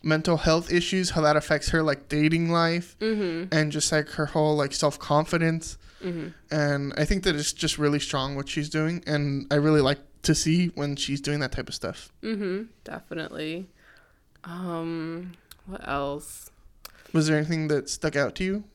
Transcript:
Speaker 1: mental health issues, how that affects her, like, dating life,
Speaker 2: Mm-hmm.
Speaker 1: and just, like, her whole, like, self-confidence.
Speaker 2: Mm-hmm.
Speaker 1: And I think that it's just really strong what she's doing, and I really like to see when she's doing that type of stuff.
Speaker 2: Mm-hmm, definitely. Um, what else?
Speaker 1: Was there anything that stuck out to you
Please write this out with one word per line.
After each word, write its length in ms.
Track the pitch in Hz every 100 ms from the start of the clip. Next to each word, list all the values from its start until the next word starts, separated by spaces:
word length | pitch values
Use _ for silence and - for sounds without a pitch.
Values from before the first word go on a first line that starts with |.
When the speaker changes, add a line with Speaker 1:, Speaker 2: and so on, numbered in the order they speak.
Speaker 1:
mental 340 | - 156 160 165
health 340 | 165 160 170
issues, 380 | 175 175 190 180
how 100 | 175
that 120 | 151 151
affects 340 | - 151 -
her, 120 | 165
like, 260 | 156 139 -
dating 400 | 151 151 165 165
life, 460 | 170 165 170 175 -
Speaker 2:
Mm-hmm. 520 | 220 214 185 165 185
Speaker 1:
and 200 | 151 151
just, 180 | 151 -
like, 200 | 156 151
her 160 | - 147
whole, 280 | 165 151 151
like, 160 | 139
self-confidence. 1040 | - 151 - - 147 156 170 165 165 - - - -
Speaker 2:
Mm-hmm. 240 | 185 170 156 - _
Speaker 1:
And 400 | 156 147 143 143 -
I 80 |
think 200 | 151 196
that 100 | 190
it's 180 | 147 143
just 240 | - 160 -
really 220 | 147 143
strong 380 | - 139 135 139
what 120 | 139
she's 200 | 156 147
doing, 320 | 156 156 175
and 440 | - 147 143 139 139
I 60 | 151
really 240 | 151 151
like 180 | 135 143 - -
to 120 | -
see 340 | 156 160 170 175
when 200 | - 143
she's 260 | 143 - 143
doing 200 | 143 147
that 100 | 131
type 180 | - 123
of 60 |
stuff. 380 | - 87 - - _
Speaker 2:
Mm-hmm, 420 | 220 214 202 190 226 _
definitely. 840 | - - - 165 156 - 156 165 190 _ _ - _ _ _ _
Um, 880 | 175 170 180 165 165 165 160 165 180 170 _ - -
what 200 | 185 -
else? 640 | 139 139 143 - - - _ - _ - - -
Speaker 1:
Was 140 | 160 156
there 100 | 151
anything 300 | 156 165 156
that 200 | 147 -
stuck 260 | - 160
out 200 | 143 131 -
to 80 |
you 200 | 185 202 -